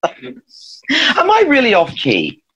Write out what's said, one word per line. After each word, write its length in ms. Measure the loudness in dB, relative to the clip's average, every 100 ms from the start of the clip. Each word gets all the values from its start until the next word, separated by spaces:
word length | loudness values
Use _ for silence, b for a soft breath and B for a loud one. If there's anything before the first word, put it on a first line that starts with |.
Am 1300 | -6 -8 -18 -18 _ -20 -20 -20 -6 -2 0 0 2
I 140 | 2 2
really 260 | 2 2
off 220 | 2 0
key? 480 | -2 -2 -2 -2 -8 _